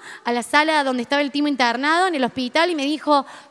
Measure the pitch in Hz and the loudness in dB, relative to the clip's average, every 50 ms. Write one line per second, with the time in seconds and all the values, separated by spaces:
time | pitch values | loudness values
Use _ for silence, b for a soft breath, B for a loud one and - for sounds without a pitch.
0 | B B B B B 240 240 240 226 - - 294 302 320 311 302 277 269 254 247 | B B B B B -2 -2 -2 -2 0 2 2 4 4 2 2 2 0 0 -2
1 | 233 - 285 285 294 277 - 285 294 294 285 226 254 233 233 240 277 302 320 349 | -2 0 0 0 0 0 0 0 0 0 0 2 0 0 0 0 0 0 2 2
2 | 370 381 339 269 254 233 - 262 254 247 - 311 330 359 349 294 269 285 311 262 | 2 2 0 0 -2 -2 -2 -4 -6 -2 0 0 2 2 0 -2 -2 -2 -4 -2
3 | - 294 294 277 262 B B B B B | 0 2 2 2 2 B B B B B